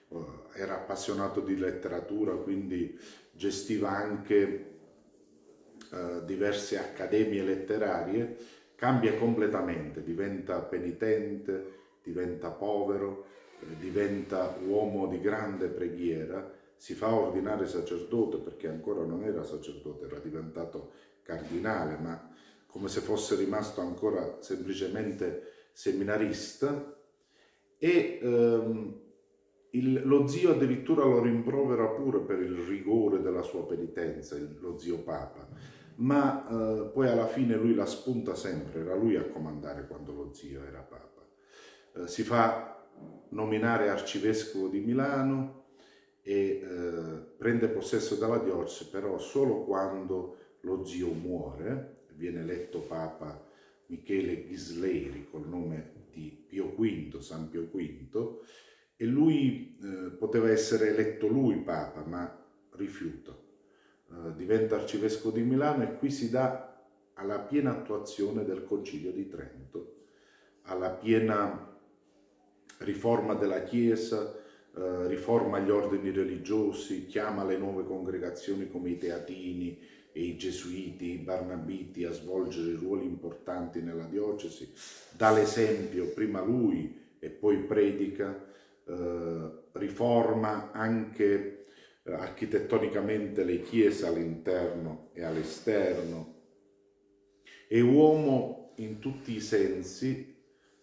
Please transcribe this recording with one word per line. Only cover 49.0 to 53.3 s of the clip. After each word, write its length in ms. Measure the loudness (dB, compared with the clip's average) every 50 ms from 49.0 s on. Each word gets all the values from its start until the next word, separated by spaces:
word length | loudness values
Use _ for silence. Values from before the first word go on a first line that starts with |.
| -4 -2 -4 -4
solo 460 | -6 -2 0 2 4 4 2 0 0
quando 720 | 0 0 0 0 0 -2 -4 -4 -4 -4 -4 -4 -6 -10 -16 -20 -20 _ _
lo 240 | -4 -4 -2 -2 -4
zio 240 | -6 -4 -4 -2 -2
muore, 920 | -2 -4 -4 -4 -4 -4 -4 -6 -8 -6 -4 -4 -4 -4 -6 -10 -16 -20 -20 -20 -14
viene 260 | -8 -6 -6 -6 -6
eletto 400 | -6 -6 -6 -6 -6 -8 -8 -8
papa 720 | -8 -6 -6 -6 -6 -6 -8 -10 -12 -12